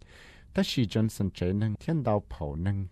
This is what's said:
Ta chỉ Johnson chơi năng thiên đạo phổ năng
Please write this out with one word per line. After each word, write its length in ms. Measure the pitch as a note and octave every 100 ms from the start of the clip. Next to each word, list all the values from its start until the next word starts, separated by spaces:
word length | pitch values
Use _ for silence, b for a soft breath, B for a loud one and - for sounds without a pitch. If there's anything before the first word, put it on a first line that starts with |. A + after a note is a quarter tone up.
| B B B B B
Ta 100 | - F#3+
chỉ 200 | - A2
Johnson 440 | A2+ G#2+ - G2
chơi 200 | - F2+
năng 220 | G2+ A2 G#2
thiên 280 | - D#3+
đạo 200 | A#2+ G#2 -
phổ 260 | - D2+ D2
năng 320 | F#2 G2 F2+